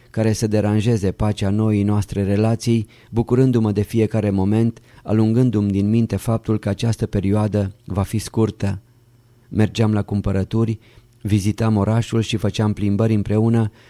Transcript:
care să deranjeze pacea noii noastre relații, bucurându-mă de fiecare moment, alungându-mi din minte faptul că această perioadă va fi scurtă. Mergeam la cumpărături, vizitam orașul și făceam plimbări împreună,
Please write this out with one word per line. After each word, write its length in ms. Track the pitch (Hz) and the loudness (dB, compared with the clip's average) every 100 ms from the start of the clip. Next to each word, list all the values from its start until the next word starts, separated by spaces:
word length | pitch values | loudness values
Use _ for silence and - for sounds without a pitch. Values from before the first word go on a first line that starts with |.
| - | -10
care 240 | 110 110 | -2 0
să 140 | 107 107 | 0 0
deranjeze 640 | 107 104 107 110 110 95 | 0 2 0 0 0 -2
pacea 380 | - 107 101 98 | -2 -2 -2 -2
noii 340 | 104 110 104 | 0 0 2
noastre 400 | 101 104 101 101 | 2 0 -2 -2
relații, 640 | 98 101 113 117 120 117 107 - - | 0 0 0 0 0 -2 -2 -14 -6
bucurându-mă 600 | 113 117 123 131 117 107 | -4 0 2 2 2 2
de 100 | 101 | 0
fiecare 480 | 101 113 104 110 104 | -2 0 0 0 0
moment, 500 | 98 98 110 117 113 - - | 0 2 2 0 -2 -16 -14
alungându-mi 680 | - 110 110 117 127 104 101 | -2 2 2 2 2 2 0
din 180 | 98 101 | 0 2
minte 260 | 117 113 98 | 2 0 -2
faptul 440 | - 110 - 107 | -2 -4 -2 -2
că 100 | - | -2
această 360 | 101 117 110 110 | -2 -2 -2 -2
perioadă 720 | 101 98 104 107 104 98 - - | -2 0 0 0 0 -2 -6 -6
va 160 | 98 | -4
fi 160 | 95 110 | -2 -4
scurtă. 640 | - 113 110 - 98 98 - _ _ _ _ _ _ | -4 0 -2 0 -4 -4 -10 _ _ _ _ _ _
Mergeam 440 | 98 107 - 107 | 0 0 2 0
la 80 | 107 | 0
cumpărături, 800 | - 101 101 98 95 113 113 110 - - _ _ 104 | -2 -4 -2 -2 -2 -2 -2 -4 -12 -20 _ _ 0
vizitam 500 | 104 101 101 110 104 | 0 0 0 0 2
orașul 440 | 98 113 - 117 | 2 0 0 -2
și 160 | 107 110 | -2 -2
făceam 360 | 104 101 107 | -2 0 -2
plimbări 400 | 98 101 101 113 | 0 0 2 2
împreună, 580 | 107 98 107 113 117 110 - | 0 0 2 2 2 0 -6